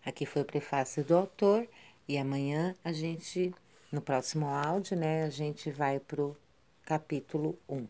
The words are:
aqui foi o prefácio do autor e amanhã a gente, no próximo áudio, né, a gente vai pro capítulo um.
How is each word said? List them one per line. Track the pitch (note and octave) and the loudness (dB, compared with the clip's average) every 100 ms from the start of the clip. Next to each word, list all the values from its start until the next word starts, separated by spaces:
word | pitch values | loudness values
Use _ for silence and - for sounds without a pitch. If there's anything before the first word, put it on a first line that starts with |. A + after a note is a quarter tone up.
aqui | - - | -8 -6
foi | C#3+ D3 | -2 0
o | |
prefácio | C#3 D3 - C#3 C3 - | 0 -2 0 0 0 -2
do | C#3+ E3+ | 4 4
autor | G3 - G3+ G#3 A#3 - - - - | 4 2 4 4 2 -12 -20 -18 -4
e | C#3+ | -2
amanhã | C3+ C#3 C#3 D3 F3 F3+ | 0 0 0 0 0 -2
a | E3 | -6
gente, | D#3 D#3+ E3 - F3+ F3+ F3+ - - - | -4 -4 -6 -6 -2 -2 -4 -20 -20 -6
no | D3 | -6
próximo | D3 C3 - D#3 C#3+ | 2 0 2 -2 0
áudio, | C#3 D3 F#3 F#3+ F3+ | 0 0 0 0 0
né, | D#3 D#3+ | 2 2
a | D#3 | 0
gente | C3+ D3+ D3 D#3+ | -2 -4 -4 -8
vai | C#3 C#3+ C#3 | 0 0 0
pro | - D3 C#3+ D3 _ _ _ _ | -4 -2 -2 -4 _ _ _ _
capítulo | - D#3 - C#3+ - D#3 D#3 - - | -2 -2 0 -6 -2 -2 -2 -4 -8
um. | C#3 A2+ | -8 -8